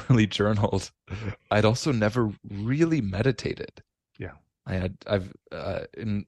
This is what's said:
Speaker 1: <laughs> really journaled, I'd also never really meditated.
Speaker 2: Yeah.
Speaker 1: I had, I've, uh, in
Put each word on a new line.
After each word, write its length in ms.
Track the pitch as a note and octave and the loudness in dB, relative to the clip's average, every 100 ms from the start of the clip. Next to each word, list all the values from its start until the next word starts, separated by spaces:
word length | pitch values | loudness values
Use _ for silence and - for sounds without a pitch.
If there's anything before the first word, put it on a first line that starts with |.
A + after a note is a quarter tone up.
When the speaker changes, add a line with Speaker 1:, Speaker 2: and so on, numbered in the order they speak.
Speaker 1:
<laughs> 40 | - | 4
really 180 | A#2+ G#2 | 4 4
journaled, 640 | - G#2 G#2 G#2+ G2 - - - G2+ G#2 - _ | 2 0 2 0 0 -4 -14 -12 -10 -10 -12 _
I'd 140 | G#2 | 4
also 280 | G#2 B2 D#3+ | 4 2 0
never 400 | A#2 G#2 A#2+ A2 F#2+ - | 2 2 2 0 -2 -10
really 500 | G2+ A2 C#3+ E3 D#3+ | -6 -2 2 2 2
meditated. 840 | G2+ G2 B2+ - - - - - - _ _ - | 0 0 0 0 -4 -6 -10 -14 -20 _ _ -14
Speaker 2:
Yeah. 140 | F#2 - _ _ - | -14 -14 _ _ -6
Speaker 1:
I 80 | |
had, 220 | F#2 F#2 F#2+ - | -4 -4 -6 -4
I've, 260 | G2+ - - _ | -2 -4 -12 _
uh, 300 | E2 E2 F2+ - - | -10 -8 -8 -8 -8
in 300 | A2 G2+ | -4 -4